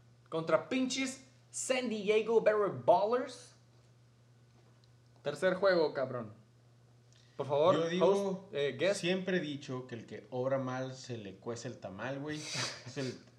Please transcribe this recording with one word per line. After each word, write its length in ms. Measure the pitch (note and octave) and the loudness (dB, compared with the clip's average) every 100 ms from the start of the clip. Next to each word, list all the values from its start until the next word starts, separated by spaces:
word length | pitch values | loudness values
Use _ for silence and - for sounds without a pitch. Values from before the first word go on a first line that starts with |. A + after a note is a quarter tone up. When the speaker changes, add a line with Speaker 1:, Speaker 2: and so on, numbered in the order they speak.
| - _ _ | -20 _ _
Speaker 1:
contra 400 | E3 D#3+ D#3+ - | -4 2 2 2
pinches 560 | C4 B3+ C4+ C4 - - _ _ | 0 0 -2 -4 -6 -18 _ _
San 400 | - - B3+ B3 | -6 -2 -2 -2
Diego 540 | G#3+ G3 G#3+ A3 A3 | -2 2 2 4 4
Barry 280 | G#3+ G#3+ G3 B2+ | 6 4 2 4
Ballers. 720 | A#2+ F3+ G#3 B3 C4+ - - - _ - - _ _ _ _ _ _ - - _ - _ _ - | 6 6 4 0 -2 -10 -20 -20 _ -20 -20 _ _ _ _ _ _ -20 -20 _ -20 _ _ -10
Tercer 320 | C#3+ D3 F#3 | -8 0 0
juego, 380 | F3+ G3 F3 D3+ | 4 4 4 4
cabrón. 400 | C#3+ C3 B2 G#2 - - _ _ _ - _ _ - - - | 0 -4 -4 -8 -14 -20 _ _ _ -20 _ _ -20 -12 -8
Por 100 | C3+ | 0
favor, 280 | C#3+ E3+ E3 | 4 6 4
Speaker 2:
Yo 120 | E3 | 2
digo, 180 | F3+ F#3 | 4 4
Speaker 1:
host, 480 | G3+ G3 F#3 - | 4 0 -4 -6
eh, 220 | C#3+ C#3+ B2 | -4 -4 0
guest. 220 | F3+ G3 | 0 0
Speaker 2:
siempre 360 | E3+ F#3+ F#3 F3+ | -2 -2 0 -2
he 40 | |
dicho 460 | D3+ C#3 - B2+ B2+ | -2 -8 -8 -10 -8
que 80 | |
el 120 | A2+ F#2+ | -12 -12
que 200 | G#2 - | -16 -8
obra 280 | B2+ C3 C3+ | -4 0 0
mal 360 | B2+ B2+ C3 | -2 -4 -6
se 220 | C3 - A2+ | -10 -10 -10
le 180 | G2 F#2 | -10 -10
cuece 320 | A#2+ A#2 B2 | -10 -8 -10
el 100 | A2 | -10
tamal, 400 | G2+ F#2+ B2 C#3 | -12 -8 -6 -6
güey. 200 | D3+ D3+ | -6 -8
Es 600 | - C#3+ B2 - B2 C#3+ | -6 -6 -6 -8 -10 -6
el 180 | B2+ - - | -6 -8 -14